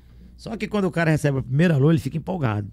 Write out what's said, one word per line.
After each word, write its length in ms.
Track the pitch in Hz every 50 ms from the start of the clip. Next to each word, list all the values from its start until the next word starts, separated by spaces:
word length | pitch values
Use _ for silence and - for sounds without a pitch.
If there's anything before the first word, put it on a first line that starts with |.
| - - - - - - -
Só 200 | - - - 233
que 100 | 196 214 -
quando 160 | - 208 190
o 40 | 180
cara 200 | 135 165 170 160
recebe 280 | 156 143 - 147 139 131
o 40 | 123
primeiro 320 | - 127 143 170 185 160
alô, 160 | 135 131 156
ele 80 | 165 143
fica 180 | - 131 -
empolgado. 520 | 160 - - 185 180 143 117 104 104 101 101